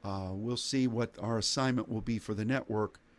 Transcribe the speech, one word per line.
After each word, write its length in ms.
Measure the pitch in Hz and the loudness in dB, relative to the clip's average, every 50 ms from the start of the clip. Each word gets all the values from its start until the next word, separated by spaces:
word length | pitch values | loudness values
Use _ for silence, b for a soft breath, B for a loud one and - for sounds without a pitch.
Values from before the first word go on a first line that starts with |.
| - | -4
Uh, 260 | 101 98 98 95 92 | -4 -4 -4 -4 -4
we'll 260 | 95 98 107 117 123 | -4 -4 -2 -2 -2
see 300 | 117 - - 139 135 131 | -2 -2 0 2 2 2
what 280 | 127 113 117 117 113 - - | 2 2 0 0 -2 -2 -4
our 180 | 95 110 113 | -2 0 2
assignment 520 | 110 104 - - 139 131 131 123 123 110 - | 2 2 2 2 2 2 2 2 2 0 -2
will 120 | 113 110 | -4 -4
be 180 | 104 113 117 107 | -2 -2 -2 -2
for 140 | - - 110 | -2 -4 -2
the 120 | 104 110 | 0 2
network. 540 | 113 135 135 - - 113 107 107 98 - - b b b | 2 0 0 0 0 0 0 0 0 -2 -12 b b b